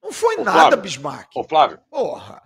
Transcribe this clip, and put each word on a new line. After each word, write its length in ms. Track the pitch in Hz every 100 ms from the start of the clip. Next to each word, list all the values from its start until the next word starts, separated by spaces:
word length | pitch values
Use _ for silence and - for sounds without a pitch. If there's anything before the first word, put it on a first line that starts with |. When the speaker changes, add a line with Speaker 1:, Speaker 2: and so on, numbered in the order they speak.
Speaker 1:
Não 100 | 440
foi 260 | - 466 427
Speaker 2:
Ô, 60 |
Speaker 1:
nada, 160 | 226 -
Speaker 2:
Flávio. 180 | - 247
Speaker 1:
Bismarck. 480 | 196 131 143 131 - 131
Speaker 2:
Ô, 80 |
Flávio. 360 | - 156 139 76 _
Speaker 1:
Porra. 500 | 302 160 - - -